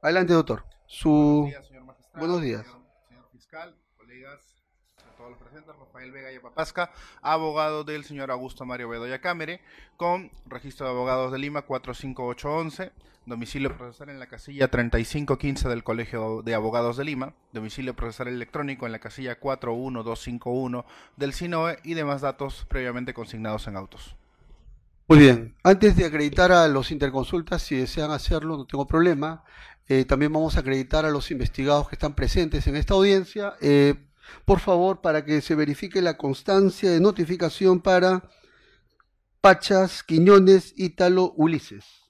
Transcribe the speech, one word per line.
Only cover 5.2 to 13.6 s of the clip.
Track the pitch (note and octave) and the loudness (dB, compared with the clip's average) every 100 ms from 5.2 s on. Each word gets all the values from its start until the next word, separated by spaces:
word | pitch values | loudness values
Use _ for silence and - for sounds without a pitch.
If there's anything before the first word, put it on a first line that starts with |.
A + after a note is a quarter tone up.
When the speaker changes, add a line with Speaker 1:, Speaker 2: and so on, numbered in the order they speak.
| A#2+ | -20
Speaker 2:
los | A#2 | -20
presentes, | A#2 D3+ D#3 C#3+ | -20 -20 _ -20
Rafael | C3 B2+ B2+ | _ -20 -20
Vega | C3+ C3 | -20 -20
Yapapasca, | B2+ - - D#3+ - F3 - - _ | -20 -14 -10 -8 -6 -8 -10 -20 _
abogado | - D#3+ D#3+ D3+ D#3 D3+ | -4 -2 -2 -2 -4 -4
del | D3+ D3+ | -8 -12
señor | C#3+ C#3+ C3+ | -12 -14 -8
Augusto | B2+ B2+ - | -8 -10 -14
Mario | B2+ B2 A#2 | -14 -12 -10
Bedoya | A#2 A#2+ C3 | -10 -10 -8
Cámara, | F#3 E3+ D#3 F3 _ - - _ | -8 -8 -10 -14 _ -20 -20 _
con | F3 F3+ F3 - - | -4 -4 -6 -20 -18
registro | B2 C3+ - C3 | -18 -18 -10 -6
de | |
abogados | B2 B2+ C3 B2+ | -4 -2 -2 -4
de | C3 | -6
Lima | C#3+ D3 | -8 -10
cuatro | - C3 - | -8 -10 -8
cinco | A#2+ C#3 B2+ B2 | -14 -12 -10 -10
ocho | A#2+ D3 | -8 -6
once, | D#3 E3 - F#3 _ _ _ - | -6 -6 -10 -16 _ _ _ -14
domicilio | A#2 A#2 C#3+ | -12 -10 -6